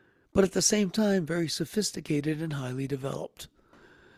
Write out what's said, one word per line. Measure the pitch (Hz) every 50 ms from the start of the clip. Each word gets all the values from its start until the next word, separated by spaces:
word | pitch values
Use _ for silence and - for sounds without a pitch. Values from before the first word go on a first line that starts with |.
| _ _ _ _ _ _ -
but | 196 196
at | 185
the | - 190
same | - - 214 214 208 180
time, | - 220 214 202 196 190 160
very | 139 170 175 170 147
sophisticated | - - 165 - - 214 190 - - 185 147 - 156 147 143 156 156 151
and | 165 160
highly | 147 139 131 127 127 135 135
developed. | 131 139 131 135 135 139 139 - - _ - - - _ _ _ _ - - - - - - - - -